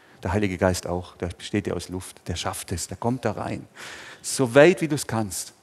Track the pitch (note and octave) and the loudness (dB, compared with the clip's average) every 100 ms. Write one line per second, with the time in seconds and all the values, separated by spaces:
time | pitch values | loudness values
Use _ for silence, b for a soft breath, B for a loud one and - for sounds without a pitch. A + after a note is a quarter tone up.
0 | b b G2+ F#2+ G#2 F2+ F#2+ F2+ - F2+ | b b -2 0 0 4 4 2 -2 -6
1 | F2+ - F2+ - - G#2 F2+ F2 - F#2 | -6 -8 -8 -8 -4 -2 -2 -4 -6 -10
2 | - - - F2 F#2+ F#2 - E2+ - F#2 | -10 -12 -8 -6 -6 -6 -6 -8 -8 -4
3 | A#2 B2+ A2+ - - - - B B B | -4 -2 -2 -4 -6 -8 -12 B B B
4 | B B - - B2+ B2+ D#3+ F#3 D#3 D3 | B B -8 -2 4 10 10 8 0 -2
5 | - A2+ G#2 - - - | -4 -4 -4 -6 -10 -14